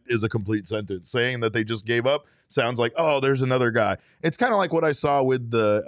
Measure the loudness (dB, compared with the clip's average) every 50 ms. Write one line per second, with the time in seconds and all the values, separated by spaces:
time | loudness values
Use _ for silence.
0 | _ -4 -2 -2 -2 -2 -2 -4 -4 -2 -4 -4 -4 -4 -6 -6 -6 -6 -8 -10
1 | -10 -6 -2 -2 0 0 -2 -2 -2 -2 0 0 -2 -2 -4 -6 -4 -2 -2 0
2 | 2 2 0 0 -4 _ _ _ _ -6 -2 -2 0 0 0 0 -2 -2 0 0
3 | 0 2 2 2 2 2 2 2 2 2 2 2 2 2 2 2 2 2 0 -4
4 | _ _ _ _ -4 -4 -2 0 0 0 2 2 0 0 0 0 0 0 0 0
5 | 0 0 2 2 2 2 2 0 -2 -2 0 2 2 4 2 2 0